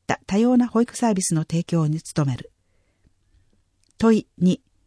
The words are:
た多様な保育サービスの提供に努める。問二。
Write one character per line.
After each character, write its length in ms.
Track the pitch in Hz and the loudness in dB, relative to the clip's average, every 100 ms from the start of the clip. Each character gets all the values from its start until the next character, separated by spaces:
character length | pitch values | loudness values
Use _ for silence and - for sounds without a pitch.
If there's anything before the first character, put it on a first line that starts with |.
| - | -6
た 140 | - - | -6 -4
多 120 | 196 | 0
様 180 | 233 254 | 2 2
な 120 | 240 | 2
保 140 | 226 | 0
育 140 | 240 - | -2 -2
サ 120 | 240 | -2
ー 60 | |
ビ 80 | 196 | -2
ス 120 | 185 | -2
の 80 | 165 | -2
提 220 | 160 165 | -2 -4
供 220 | 170 170 151 | -2 -2 0
に 140 | 156 - | -2 -6
努 100 | - | -4
め 120 | 143 123 | -2 -4
る。 160 | - _ _ _ _ _ _ _ _ _ _ _ _ _ _ - | -10 _ _ _ _ _ _ _ _ _ _ _ _ _ _ 0
問 260 | 226 220 - - | 2 2 0 -2
二。 240 | 180 180 _ _ | 0 0 _ _